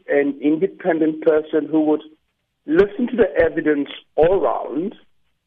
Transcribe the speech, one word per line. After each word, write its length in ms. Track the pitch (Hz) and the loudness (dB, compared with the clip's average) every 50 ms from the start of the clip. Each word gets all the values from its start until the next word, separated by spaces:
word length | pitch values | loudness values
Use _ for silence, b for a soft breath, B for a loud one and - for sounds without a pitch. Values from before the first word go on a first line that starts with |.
| _ | _
an 320 | - 147 143 143 143 135 - | -2 0 0 0 0 -2 -2
independent 840 | - 147 156 156 185 190 - - - 185 165 160 160 156 156 - - | 0 0 0 0 0 -2 -4 -4 -4 -2 0 0 0 0 -2 0 0
person 420 | 165 156 156 156 - - 156 147 | 0 2 2 0 -2 -2 -4 -2
who 140 | - 151 156 156 | 0 0 0 2
would 160 | 151 151 151 151 - - _ _ _ _ _ _ _ _ _ _ | 2 0 0 -2 -8 -20 _ _ _ _ _ _ _ _ _ _
listen 420 | - 151 170 202 202 - - 247 233 | 0 2 2 2 2 0 -4 -4 -2
to 80 | 247 | 0
the 120 | 214 220 185 - - 170 | 2 0 2 2 2 0
evidence 440 | 160 147 160 156 151 151 143 139 139 - - - _ _ | 0 0 0 0 0 0 0 -2 -4 -8 -14 -20 _ _
all 260 | - 151 170 196 190 | 2 2 4 4 2
round 540 | 147 120 - - - - 113 143 170 208 - - - _ _ _ _ _ _ _ _ | 2 0 0 -2 -4 -6 -6 -6 -6 -6 -8 -12 -18 _ _ _ _ _ _ _ _